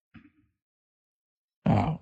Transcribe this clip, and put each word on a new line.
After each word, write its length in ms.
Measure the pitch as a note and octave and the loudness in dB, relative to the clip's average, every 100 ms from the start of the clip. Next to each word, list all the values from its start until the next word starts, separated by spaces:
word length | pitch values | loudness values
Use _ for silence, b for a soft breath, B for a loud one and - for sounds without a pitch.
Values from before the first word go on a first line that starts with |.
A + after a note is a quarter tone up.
| _ - - _ _ _ _ _ _ _ _ _ _ _ _ _ - | _ -20 -20 _ _ _ _ _ _ _ _ _ _ _ _ _ 0
Waaw, 320 | G#2 B2+ D#3 | 0 0 -6